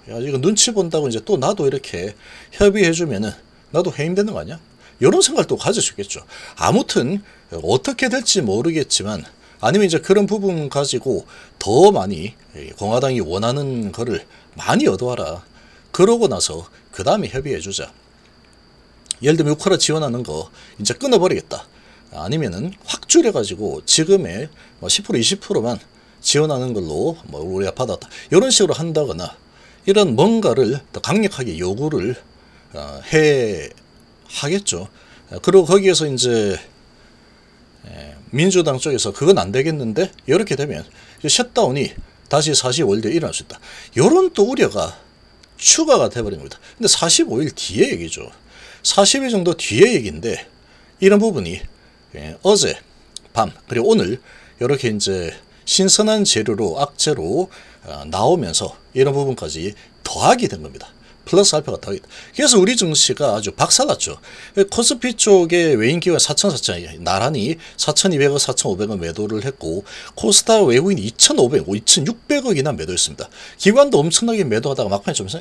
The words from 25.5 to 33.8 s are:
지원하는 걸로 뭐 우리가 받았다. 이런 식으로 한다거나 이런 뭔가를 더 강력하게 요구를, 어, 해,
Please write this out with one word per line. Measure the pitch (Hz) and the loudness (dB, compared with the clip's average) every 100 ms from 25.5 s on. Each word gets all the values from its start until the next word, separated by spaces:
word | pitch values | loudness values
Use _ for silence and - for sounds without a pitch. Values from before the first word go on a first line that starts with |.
| 170 113 107 - _ _ _ | -2 -2 -6 -12 _ _ _
지원하는 | - 143 156 131 127 | 0 2 2 -2 -4
걸로 | 107 80 78 143 160 | -4 -4 -2 -4 -6
뭐 | - 73 | -14 -12
우리가 | 85 95 95 | -8 -4 -4
받았다. | - 120 90 - - - | -4 -6 -6 -12 -18 2
이런 | 165 262 | 4 4
식으로 | - 175 | 2 2
한다거나 | 135 165 156 135 85 87 - _ _ - - | 0 -2 -2 -2 -6 -10 -14 _ _ -20 -8
이런 | - 202 185 113 | 0 2 4 4
뭔가를 | 196 226 185 117 113 135 - | 4 4 2 2 0 -2 -8
더 | - | -10
강력하게 | - 196 202 - 120 80 | -2 0 0 -4 -8 -6
요구를, | 90 104 151 92 101 120 - _ _ - _ | -6 -4 -4 -2 -4 -6 -12 _ _ -20 _
어, | 73 73 71 - | -14 -14 -14 0
해, | 160 151 139 113 87 - - | 2 4 2 0 -4 -10 -16